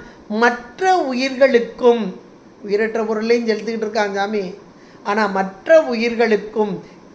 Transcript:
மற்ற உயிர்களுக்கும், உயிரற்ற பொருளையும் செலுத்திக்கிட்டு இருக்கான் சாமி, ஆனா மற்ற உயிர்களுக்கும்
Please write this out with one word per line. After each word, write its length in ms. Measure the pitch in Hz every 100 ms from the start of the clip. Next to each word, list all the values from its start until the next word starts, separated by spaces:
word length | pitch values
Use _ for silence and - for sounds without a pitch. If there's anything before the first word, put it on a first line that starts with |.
| - - -
மற்ற 680 | 214 240 240 - - 370 370
உயிர்களுக்கும், 1200 | 285 247 269 254 262 240 226 - 247 240 196 185 - - - -
உயிரற்ற 420 | 208 202 220 226
பொருளையும் 440 | 220 220 226 240 226
செலுத்திக்கிட்டு 120 | 208
இருக்கான் 540 | 196 226 214 220 208
சாமி, 400 | 196 202 214 180 - - - - -
ஆனா 240 | - 208 208
மற்ற 560 | 190 190 - - 320
உயிர்களுக்கும் 1000 | 277 233 233 226 233 208 202 226 208 180 - - -